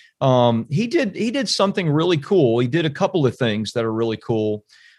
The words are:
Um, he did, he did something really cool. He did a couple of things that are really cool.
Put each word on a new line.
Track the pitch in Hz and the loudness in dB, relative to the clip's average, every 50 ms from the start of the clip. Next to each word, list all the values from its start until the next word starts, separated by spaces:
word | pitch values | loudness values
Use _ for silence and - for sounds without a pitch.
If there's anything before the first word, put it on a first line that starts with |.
| - _ _ _ | -20 _ _ _
Um, | 135 135 127 123 123 120 117 113 117 - | 0 2 4 4 4 4 2 0 -2 -2
he | 139 165 233 | -2 -2 -2
did, | 233 285 339 - 202 175 | 0 0 0 0 0 -2
he | - 208 240 214 | -4 -6 -4 -2
did | 277 247 - | -4 -4 -4
something | - - 196 196 - 208 180 160 | 0 0 0 0 0 -2 -2 0
really | 143 151 165 180 180 147 | 0 2 2 2 0 0
cool. | 139 - 202 185 143 117 113 120 | 0 0 2 4 4 4 2 2
He | 127 123 | 0 0
did | 123 170 165 | 0 -2 -2
a | 156 | -2
couple | - - 190 185 185 180 139 | -2 -2 -2 -2 0 0 0
of | 120 - | 0 0
things | - 131 113 104 107 107 101 - | 0 -2 -2 -2 -2 -4 -4 -4
that | 120 113 | -4 -4
are | 113 110 | -2 -2
really | 113 117 113 110 110 | -2 -2 -2 -4 -6
cool. | - - 120 110 107 107 107 104 - _ _ _ _ - _ | -4 -4 -2 0 0 -2 -2 -4 -8 _ _ _ _ -20 _